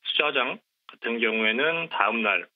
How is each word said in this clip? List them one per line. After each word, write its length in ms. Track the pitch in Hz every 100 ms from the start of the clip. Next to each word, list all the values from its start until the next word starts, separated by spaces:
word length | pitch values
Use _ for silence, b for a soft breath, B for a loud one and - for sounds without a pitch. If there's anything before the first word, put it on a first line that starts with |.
수자장 540 | - - 151 139 127 190 _ _ -
같은 320 | - 117 117
경우에는 680 | 113 110 110 113 151 165 165
다음 340 | - 101 113
날 240 | 107 95 87